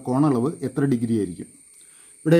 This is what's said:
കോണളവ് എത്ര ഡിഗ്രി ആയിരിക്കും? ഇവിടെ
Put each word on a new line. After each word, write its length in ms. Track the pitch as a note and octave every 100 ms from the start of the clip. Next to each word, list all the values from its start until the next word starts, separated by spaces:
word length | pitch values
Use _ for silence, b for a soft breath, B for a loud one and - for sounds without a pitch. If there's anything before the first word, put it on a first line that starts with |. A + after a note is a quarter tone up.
| -
കോണളവ് 440 | C3 D3+ B2 C#3 E3+ C3
എത്ര 160 | D3+ C#3
ഡിഗ്രി 240 | A#2 A#2 A2+
ആയിരിക്കും? 280 | F2+ F2 - _ _ _ B B B B
ഇവിടെ 160 | D#3